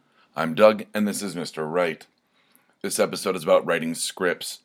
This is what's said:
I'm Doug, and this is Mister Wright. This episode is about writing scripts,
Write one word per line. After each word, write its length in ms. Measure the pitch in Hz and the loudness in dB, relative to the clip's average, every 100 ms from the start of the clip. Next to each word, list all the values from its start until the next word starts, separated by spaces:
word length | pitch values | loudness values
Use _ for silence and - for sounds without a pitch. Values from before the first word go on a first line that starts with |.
| _ _ _ | _ _ _
I'm 220 | - 82 80 | -4 -2 6
Doug, 300 | 107 104 104 | 6 6 -2
and 120 | 107 104 | -2 -2
this 160 | 98 | -2
is 140 | 101 85 | -6 -6
Mister 320 | 82 - 78 | -8 -6 -4
Wright. 400 | 85 87 76 - _ _ _ _ _ _ _ | -2 -2 -4 -12 _ _ _ _ _ _ _
This 180 | 101 - | -6 0
episode 360 | 95 90 98 92 | 0 0 -4 -2
is 80 | |
about 220 | 80 92 - | 4 4 4
writing 280 | 85 80 80 | 0 -2 -4
scripts, 640 | - - 90 82 - - | -6 -2 -2 -2 -6 -14